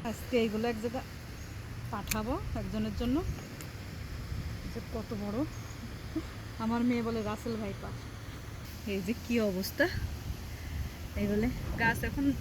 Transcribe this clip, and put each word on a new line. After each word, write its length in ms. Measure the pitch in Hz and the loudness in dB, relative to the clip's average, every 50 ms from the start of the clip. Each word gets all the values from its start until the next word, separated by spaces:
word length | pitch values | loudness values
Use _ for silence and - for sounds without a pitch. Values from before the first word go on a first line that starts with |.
| - | 0
আজকে 320 | 240 220 - - - 254 240 | -2 -2 -2 -2 4 6 6
এইগুলো 280 | 226 233 202 220 220 240 | 6 6 4 4 2 2
এক 100 | 240 220 | 2 2
জায়গায় 260 | 214 240 226 262 - - - - - - - - - - - - - - - - - - | 0 0 0 0 -4 -4 -8 -8 -8 -8 -8 -8 -8 -8 -8 -8 -6 -6 -6 -6 -4 -4
পাঠাবো 420 | - 208 196 - - 220 214 226 269 370 415 - - | -2 -2 0 2 2 2 2 2 0 0 0 0 0
একজনের 400 | - 208 190 190 214 214 220 202 - | 0 0 0 0 0 0 0 0 0
জন্য। 200 | 240 240 254 302 370 - - - - - - - - - - - - - - - - - - - - - - - - - - - - - | 2 4 4 2 2 2 -2 -2 -4 -8 -8 -8 -10 -10 -10 -10 -10 -8 -8 -8 -6 -6 -6 -6 -4 -4 -4 -4 -2 -4 -4 -4 -6 -6
যে 120 | - 233 - - - | -6 -6 -6 -4 -4
কত 160 | 226 208 - 240 | -4 -2 -2 -2
বড়, 240 | 202 202 202 202 233 302 311 - - - - - - - - - - - - - 320 - - - - - - - - | -2 -2 0 2 0 0 0 -2 -6 -8 -8 -8 -8 -8 -8 -8 -8 -8 -4 -4 -4 -4 -4 -8 -8 -8 -8 -6 -2
আমার 220 | 226 220 233 240 240 | 0 2 2 4 4
মেয়ে 200 | 247 247 240 233 | 4 4 4 2
বলে, 160 | 220 226 226 214 | 2 0 0 0
"রাসেল 300 | 208 214 220 - 240 226 | 0 -2 -2 -2 -2 -2
ভাই 180 | 214 220 202 196 - | 0 -2 -2 -2 -4
পা।" 80 | - 190 - - - - - - - - - - - - - - - - - - - 214 | -4 -6 -6 -6 -6 -8 -8 -8 -8 -8 -8 -8 -8 -8 -8 -8 -8 -8 -8 -6 -2 0
এই 140 | 202 196 | 0 0
যে 120 | 185 185 233 | 2 2 0
কি 220 | - - - 233 240 | 0 0 4 4 6
অবস্থা, 460 | 214 208 190 185 190 - - - 285 359 - - - - - - - - - - - - - - - - - - - - - - - - - 202 | 6 6 4 4 0 0 4 4 4 4 4 2 0 0 -2 -4 -4 -4 -4 -4 -4 -8 -6 -6 -6 -4 -2 -2 -2 -2 -4 -6 -8 -4 0 2
এই 100 | 208 202 | 2 4
বলে 200 | 208 208 220 254 262 - - - - - | 4 4 4 4 2 0 -2 -2 2 4
গাছ 200 | 226 226 233 - - | 6 4 6 4 2
এখন 220 | - - 294 277 277 269 - | 0 2 4 4 4 4 4